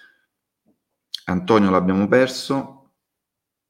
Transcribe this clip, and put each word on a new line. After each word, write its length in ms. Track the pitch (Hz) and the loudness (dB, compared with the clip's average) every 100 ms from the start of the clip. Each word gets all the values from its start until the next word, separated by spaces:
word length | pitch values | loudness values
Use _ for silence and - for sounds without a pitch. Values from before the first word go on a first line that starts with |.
| _ _ _ _ _ _ _ _ _ _ _ - - | _ _ _ _ _ _ _ _ _ _ _ -16 -8
Antonio 440 | 92 92 110 101 | -6 2 2 4
l'abbiamo 360 | 92 90 95 101 | 2 0 0 2
perso. 840 | 127 131 - - 139 131 - _ _ _ _ _ _ _ _ | 2 2 -4 -8 -8 -8 -18 _ _ _ _ _ _ _ _